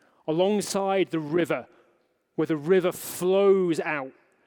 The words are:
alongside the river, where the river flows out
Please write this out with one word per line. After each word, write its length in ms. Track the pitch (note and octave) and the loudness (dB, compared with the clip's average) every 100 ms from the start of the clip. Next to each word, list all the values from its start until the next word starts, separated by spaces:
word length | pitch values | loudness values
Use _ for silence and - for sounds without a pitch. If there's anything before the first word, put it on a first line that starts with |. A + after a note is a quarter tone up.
| _ _ - | _ _ -4
alongside 840 | D#3+ F#3+ G#3 E3+ G3 G3 G3 F3 | 0 2 0 -2 -4 0 0 0
the 100 | E3 | -4
river, 460 | D3 E3+ D#3+ C#3 - _ _ _ _ _ _ - | -2 -2 0 -4 -8 _ _ _ _ _ _ -4
where 100 | D#3 | -2
the 100 | D#3 | -2
river 360 | D3+ F#3+ F3 | 2 2 2
flows 880 | - - - F3+ G3 G3+ G3 F3+ D#3+ | -2 -10 -4 0 4 4 4 2 -2
out 320 | F3 D3+ C3 - _ _ | -2 -6 -8 -14 _ _